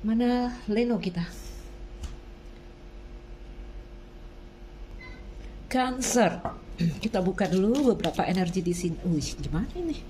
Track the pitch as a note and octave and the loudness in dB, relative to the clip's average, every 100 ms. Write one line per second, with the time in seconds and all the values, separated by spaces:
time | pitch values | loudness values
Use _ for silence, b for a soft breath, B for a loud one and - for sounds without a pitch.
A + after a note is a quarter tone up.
0 | G#3+ A3+ A#3+ B3 B3 B3 - G#3+ A#3+ A3 | 2 4 6 4 2 -2 0 2 4 4
1 | F3+ F3 E3+ - - - - - - - | 0 -2 -4 -6 -10 -10 -12 -12 -12 -10
2 | - - - - - - - - - - | -10 -10 -14 -16 -16 -16 -16 -16 -16 -16
3 | - - - - - - - - - - | -14 -14 -14 -14 -14 -12 -12 -12 -12 -14
4 | - - - - - - - - - - | -14 -16 -14 -14 -16 -16 -14 -12 -12 -10
5 | - - - - - - - B3+ B3+ B3+ | -10 -12 -10 -10 -10 -10 -2 2 2 0
6 | B3 A#3+ G3 - - - - - E3+ - | 2 6 6 4 -6 -6 -12 0 2 2
7 | A3+ G3 F#3 F#3 F#3+ F3+ G3 C4 C4+ F3+ | 0 2 2 4 4 6 6 6 6 6
8 | E3 - - F3 F3+ F3+ F3 F3 F3 D#3+ | 2 2 2 4 2 2 2 2 0 0
9 | F3+ D#3 - - C3+ D3+ A#3+ F4 E4+ D4 | 2 2 2 -4 -2 0 0 -2 -2 -2
10 | - | -6